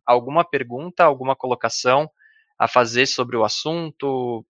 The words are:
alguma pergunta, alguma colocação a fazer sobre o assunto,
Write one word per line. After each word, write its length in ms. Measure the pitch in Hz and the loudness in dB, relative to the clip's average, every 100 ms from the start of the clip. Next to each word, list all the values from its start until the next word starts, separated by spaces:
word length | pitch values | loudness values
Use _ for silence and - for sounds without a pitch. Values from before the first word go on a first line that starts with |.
| - | 0
alguma 400 | 123 123 156 165 | 2 2 0 0
pergunta, 580 | 135 120 123 175 180 | -2 -6 -10 -10 2
alguma 320 | 165 131 131 131 | 2 4 -2 -4
colocação 720 | 131 120 113 - 127 135 156 _ _ _ _ - | -2 -2 -2 -2 2 2 0 _ _ _ _ -2
a 120 | 117 | 2
fazer 360 | 127 117 120 135 | 2 2 2 0
sobre 300 | - 120 120 | 0 -2 0
o 80 | |
assunto, 1040 | 107 - 156 170 160 - 139 131 123 113 - | 0 0 -4 -6 -8 -8 -6 -4 -4 -8 -10